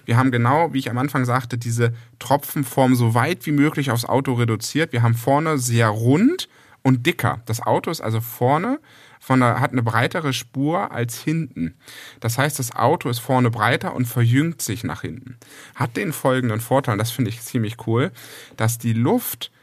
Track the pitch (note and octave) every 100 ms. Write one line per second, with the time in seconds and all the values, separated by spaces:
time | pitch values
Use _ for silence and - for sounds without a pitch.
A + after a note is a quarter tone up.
0 | - A#2+ C3 B2 A#2+ D3 E3 C3+ B2 A#2+
1 | C#3+ C#3+ B2 B2+ - A#2+ A#2 A#2 A#2 A#2
2 | - - - C#3+ - D#3 C3+ - C3 B2+
3 | A#2 A#2 C#3 F3+ - D3 D3 D3+ C3+ A#2+
4 | - B2 C#3 A#2+ A#2 G#2+ - C#3+ D#3+ A#2
5 | A#2 A#2 C#3 C#3 D#3+ D3+ B2 A#2 A2+ G#2+
6 | A#2 D3 B3 F#4 - _ - _ C3+ C3
7 | A#2+ - G#2 F2+ - A2+ G#2 D3 F3+ E3
8 | A2 A2 A#2 - B2 D3+ G#3+ D4 _ -
9 | - - - C4 B2 G#2+ C#3+ B2 A#2 A2+
10 | C3 F#3 D3+ B2 - C3 C#3+ F3 G#3 C3
11 | A#2 - - E3 D3 - D#3+ - - -
12 | - - A#2 A#2 D3 - A#2+ - A#2 E3+
13 | C#3 A#2 - B2+ B2 A2+ G#2+ E3 F#3 -
14 | B2 B2 A#2 C3 E3 D#3+ - G2 F2 -
15 | E2+ E2 - - - - - - A#2 -
16 | G3+ - C3+ B2+ B2 A2 A#2 C3 C3 G2+
17 | A2+ - G#2+ A#2 - B2 G#2+ A2+ - A#2
18 | E3+ - - - - - A2 A#2 A#2+ A2+
19 | C3 A#3+ - - - _